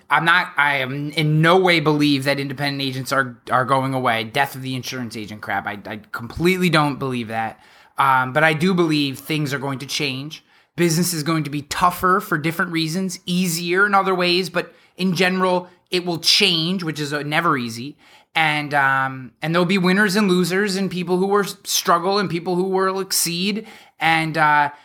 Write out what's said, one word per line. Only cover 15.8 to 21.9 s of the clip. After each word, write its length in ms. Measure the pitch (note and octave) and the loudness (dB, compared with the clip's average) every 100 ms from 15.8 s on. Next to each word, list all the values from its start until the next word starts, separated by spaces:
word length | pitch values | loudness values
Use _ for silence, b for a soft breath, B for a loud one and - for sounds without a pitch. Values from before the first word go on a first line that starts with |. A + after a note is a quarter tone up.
| B | B
it 140 | F3+ F3 | -4 -4
will 120 | E3 | -4
change, 640 | - - G3 E3+ D#3+ F#3+ | 0 2 2 2 0 -2
which 160 | E3 D3+ | -4 -6
is, 140 | D3 | -4
uh, 80 | D3 | -6
never 340 | C#3+ D3+ E3+ C#3+ | -2 0 2 0
easy. 420 | A#2+ A2+ C3 - b b b | -2 -6 -10 -14 b b b
And, 400 | E3 D#3+ D3+ D3 | 0 0 0 0
um, 600 | C#3+ C3+ C3+ C3+ C3 B2+ - | 0 2 2 -2 -6 -14 -8
and 100 | D#3 | -2
there'll 120 | E3 F3 | 2 2
be 120 | G3 | 2
winners 380 | F3+ F#3+ G#3 F#3+ | 2 4 2 2
and 120 | G3+ | 2
losers 480 | F3+ F3 F#3 G#3 F#3 | 2 2 0 -2 -2
and 140 | F#3+ | -4
people 280 | F3 F3+ F3+ | -4 -2 0
who 100 | G3 | 2
will 160 | G3+ | 0
s-, 120 | F#3+ - - | 0 -6 -6
struggle 520 | - - | -2 2